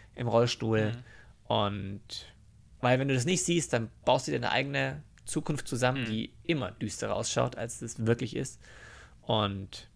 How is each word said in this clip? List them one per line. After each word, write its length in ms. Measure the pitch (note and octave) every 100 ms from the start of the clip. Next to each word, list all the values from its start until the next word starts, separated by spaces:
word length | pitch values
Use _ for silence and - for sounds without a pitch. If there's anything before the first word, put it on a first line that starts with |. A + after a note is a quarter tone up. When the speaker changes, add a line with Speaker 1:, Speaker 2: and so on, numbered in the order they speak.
| -
Speaker 1:
im 120 | - A#2+
Rollstuhl. 640 | A2+ A#2+ - A2+ A2 G#2+
Speaker 2:
Mhm. 120 | A#2 - - - - -
Speaker 1:
Und, 800 | A2 G2+ G2+ G2 G2+ - - - - - - - -
weil 180 | B2 C3
wenn 100 | C#3
du 60 |
das 120 | C3 B2+
nicht 180 | F3
siehst, 280 | - E3+ -
dann 160 | A#2+ A2+ - -
baust 200 | C3+ D3+
du 40 |
dir 80 | C3+
eine 120 | A#2+
eigene 520 | A#2+ C#3 C#3 C3+ D3 - - -
Zukunft 420 | - - D3 -
zusammen, 360 | B2 B2+ C3+
Speaker 2:
Mhm. 20 | A#2+
Speaker 1:
die 260 | A2 - -
immer 260 | - D#3+ F#2+
düsterer 440 | - G#2+ - G#2+
ausschaut, 420 | G2 A#2 - A#2+ -
als 260 | B2 -
es 240 | A#2+ - A2
wirklich 280 | A#2 A#2
ist. 260 | A#2+ C3+ - - - - - - -
Und 680 | - A2+ G2+ G2 F#2+ - -